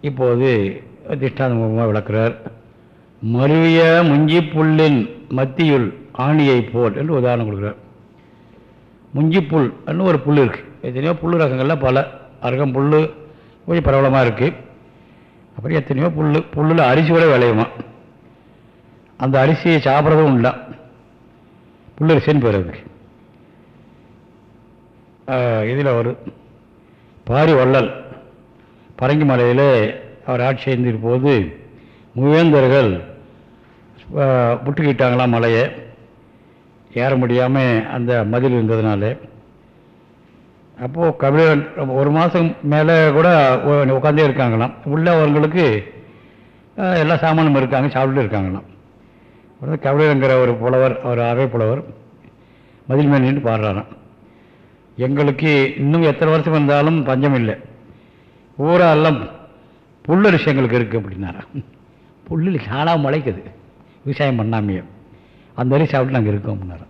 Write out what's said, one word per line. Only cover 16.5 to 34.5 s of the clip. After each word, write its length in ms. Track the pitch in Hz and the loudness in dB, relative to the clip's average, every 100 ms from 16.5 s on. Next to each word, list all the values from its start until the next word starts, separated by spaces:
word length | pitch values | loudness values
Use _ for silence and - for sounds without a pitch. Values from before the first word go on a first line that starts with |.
புல்லுல 240 | 147 151 165 | -4 0 2
அரிசி 320 | 135 131 160 | 2 2 2
கூட 280 | 165 165 131 | 4 4 4
விளையுமா. 300 | 120 107 120 - - - - _ _ _ _ _ _ _ _ _ _ _ | 2 0 -2 -8 -18 -20 -20 _ _ _ _ _ _ _ _ _ _ _
அந்த 180 | 131 135 135 | -2 2 2
அரிசியை 340 | 160 170 165 135 | 2 2 0 2
சாப்பிட்றதும் 440 | 139 151 156 156 | 2 4 4 4
உண்டா, 200 | 127 117 - - - - - - _ _ _ _ _ _ _ - - | 4 0 -2 -14 -20 -20 -20 -20 _ _ _ _ _ _ _ -20 -4
புல்லரிசின்னு 460 | 151 156 - 147 | 2 2 2 0
பேர் 160 | 120 104 | 2 0
அதுக்கு. 200 | 87 - - - - _ _ _ _ _ _ - - _ _ - _ _ _ _ _ _ _ _ _ _ - | -4 -10 -20 -20 -20 _ _ _ _ _ _ -20 -20 _ _ -20 _ _ _ _ _ _ _ _ _ _ -8
ஆ, 60 | 131 123 110 | -4 -2 -2
இதுல 380 | 107 131 143 120 | -2 -2 -2 0
ஒரு 200 | 117 123 - - _ - _ _ _ _ _ _ | -2 -6 -14 -20 _ -20 _ _ _ _ _ _
பாரி 300 | - 123 160 | -4 0 4
வள்ளல் 380 | 147 127 135 113 - - - - - _ _ _ _ _ - | 4 4 2 0 -6 -18 -20 -20 -20 _ _ _ _ _ -6
பரங்கி 240 | 127 151 151 | -2 0 2
மலையிலே 440 | 127 120 123 143 127 107 - - - - | 2 2 2 4 2 0 -6 -16 -16 -8
அவர் 160 | 123 | -4
ஆட்சி 220 | 123 131 | -2 -4
செய்திருந்த 440 | - 127 123 110 113 | -4 -2 -2 -2 -2
போது 260 | 123 139 127 85 - - - - - - 120 | 0 2 2 0 -8 -20 -20 -20 -20 -14 -2
மூவேந்தர்கள், 760 | 139 156 165 147 131 139 117 90 82 - - - - - _ _ _ - - 156 | 2 4 4 4 4 4 2 -2 -10 -20 -20 -20 -20 -20 _ _ _ -20 -12 -2
ஆ, 80 | 139 127 120 | 0 2 0